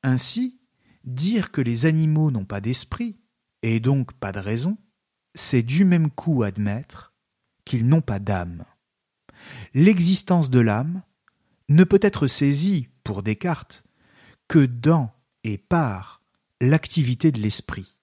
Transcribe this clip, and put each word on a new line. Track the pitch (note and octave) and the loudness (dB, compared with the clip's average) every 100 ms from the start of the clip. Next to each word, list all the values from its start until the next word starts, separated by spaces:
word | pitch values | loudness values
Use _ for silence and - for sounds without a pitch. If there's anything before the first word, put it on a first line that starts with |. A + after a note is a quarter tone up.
Ainsi, | C3+ B2+ - A3+ B3+ _ _ _ _ _ | 0 0 -2 -4 -6 _ _ _ _ _
dire | - B2+ E3+ A3+ - | -12 -4 -2 -2 -2
que | - | -2
les | B2 A#2 D#3 | -2 0 2
animaux | D#3+ D#3 D#3 D#3 | 2 2 2 0
n'ont | A#2+ | -2
pas | F#2+ G2+ | -6 -8
d'esprit, | G#2+ B2 - - A#3+ G3+ _ _ _ _ | -4 -4 -6 -8 -10 -10 _ _ _ _
et | A2+ A2+ | -2 0
donc | A#2 C#3 B2 | 0 0 -2
pas | - G2 | -8 -10
de | G2 | -8
raison, | G2 A2+ D3+ G#3+ _ _ _ _ _ | -6 -4 -4 -6 _ _ _ _ _
c'est | - - B2+ | -8 0 0
du | A#2 D3 | 0 2
même | F#3+ F3 D#3 | 4 4 2
coup | - - C#3+ | -2 -2 0
admettre | G#2 F#2+ G#2 G#2 D3+ - - _ _ _ _ _ | 0 -2 -4 -6 -10 -20 -20 _ _ _ _ _
qu'ils | - B2 A#2 | -6 -2 2
n'ont | D#3+ | 2
pas | - G2 | 0 -6
d'âme. | G2+ F#2+ F2 E2+ - _ _ _ _ _ _ _ - - - | -4 -4 -4 -12 -18 _ _ _ _ _ _ _ -20 -20 -6
L'existence | B2+ F3+ G3 E3+ F#3 - F3 C#3+ | 4 4 6 2 0 0 0 2
de | B2 | 2
l'âme | A2+ G#2+ C#3+ F3+ - _ _ _ _ _ - | 2 0 -4 -8 -12 _ _ _ _ _ 2
ne | D3 | 4
peut | F#3 G3 | 6 6
être | G3+ - C#3 | 2 0 -2
saisie, | - C#3+ C#3+ F3+ F#3 B2 _ | 0 0 0 0 -2 -4 _
pour | - G2+ | -10 -6
Descartes, | G2+ G#2+ F3+ D#3+ - - _ _ _ _ _ _ _ | -4 -4 -4 -6 -10 -20 _ _ _ _ _ _ _
que | E3 | 2
dans | C3+ A#2+ C3 E3 A#2 _ _ _ | 2 0 0 0 0 _ _ _
et | A2+ G2+ | -8 -8
par | _ F3 C#3 F#2+ F#2+ - _ _ _ _ | _ -2 0 -6 -12 -20 _ _ _ _
l'activité | B2+ D#3 - - B2+ B2 D#3+ | 2 2 0 -2 -2 2 0
de | B2 | 0
l'esprit. | G#2+ - - - F#2 _ | -2 -4 -8 -14 -14 _